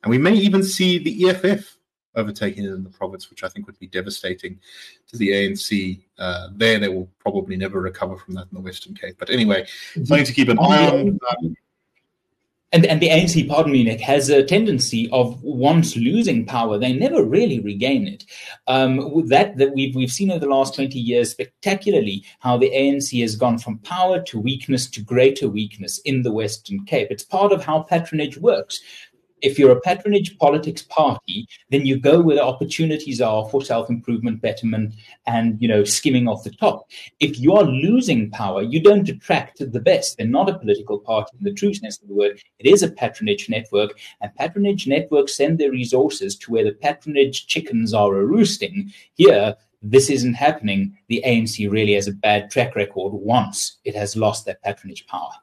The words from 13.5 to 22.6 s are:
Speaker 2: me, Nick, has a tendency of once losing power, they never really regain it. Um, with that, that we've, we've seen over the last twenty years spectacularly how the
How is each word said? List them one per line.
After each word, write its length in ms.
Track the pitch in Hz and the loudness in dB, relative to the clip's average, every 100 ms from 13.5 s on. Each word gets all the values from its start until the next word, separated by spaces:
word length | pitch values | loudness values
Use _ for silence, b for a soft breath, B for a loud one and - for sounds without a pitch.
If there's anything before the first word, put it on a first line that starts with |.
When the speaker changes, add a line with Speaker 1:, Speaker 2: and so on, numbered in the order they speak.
| 147 160 | 0 2
Speaker 2:
me, 100 | 135 | 4
Nick, 160 | 117 113 | 2 0
has 300 | - 143 131 | 0 0 4
a 160 | 143 135 | 4 4
tendency 640 | 190 220 135 - 117 117 | 2 2 0 -2 -2 -2
of 320 | 135 120 - | 0 0 -2
once 540 | 135 131 135 165 156 117 | -8 0 4 4 2 0
losing 480 | 117 202 214 123 117 | 0 2 0 0 -2
power, 320 | 127 117 104 | -2 -2 0
they 160 | 127 | 0
never 280 | 127 247 330 110 | 0 0 2 2
really 340 | 156 233 127 | 2 2 -2
regain 480 | 101 98 127 135 98 | -4 -4 0 0 -2
it. 160 | 101 - B B B - | -8 -18 B B B -2
Um, 440 | 131 131 131 139 | 2 2 0 0
with 160 | 147 156 | -2 4
that, 300 | 139 202 131 | 4 4 2
that 160 | 139 | 0
we've, 200 | 135 135 | 2 -2
we've 160 | 127 123 | -2 -4
seen 220 | - 196 | -2 -2
over 80 | 175 | -2
the 160 | 143 135 | 0 0
last 180 | 135 | 0
twenty 260 | - 135 135 | -2 -6 -4
years 320 | 117 120 117 | -2 0 0
spectacularly 920 | - - _ - 190 208 175 107 98 B B | -4 -12 _ -4 -2 2 2 0 -6 B B
how 160 | 127 | -2
the 140 | 123 | 2